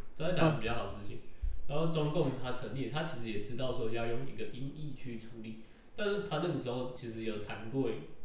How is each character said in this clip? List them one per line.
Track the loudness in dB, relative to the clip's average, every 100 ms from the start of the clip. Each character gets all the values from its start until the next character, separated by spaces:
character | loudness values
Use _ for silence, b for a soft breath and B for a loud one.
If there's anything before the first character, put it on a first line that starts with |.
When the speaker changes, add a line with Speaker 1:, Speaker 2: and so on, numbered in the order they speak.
| 2
Speaker 1:
在 | 0 2
台 | 6
湾 | 6 6
比 | 2
较 |
好 | 2 0
执 | -2 -2
行。 | -2
Speaker 2:
嗯。 | B B B B 4
Speaker 1:
然 | 6
后 | 4
中 | 4 2
共 | 2 2 0
他 | 0
成 | 0 -2 -4
立， | -2
他 | -2
其 | -2 -2
实 | 0
也 | 0
知 | 0 0
道 | 0
说 | 2 2
要 | 2 2
用 | 2 2
一 | 0
个 | -2
音 | -2 -4 -4
译 | -6
去 | -4 -4 -6
处 | -8 -8
理， | -8 -10 B B B -2
但 | 0
是 | 0 -2
他 | -2
那 | 0
个 | 0
时 | -2
候 | -2 -4
其 | -6 -8
实 | -4
有 | -4 -4
谈 | -6 -6 -4
过 | 0 0 -2 -6 -10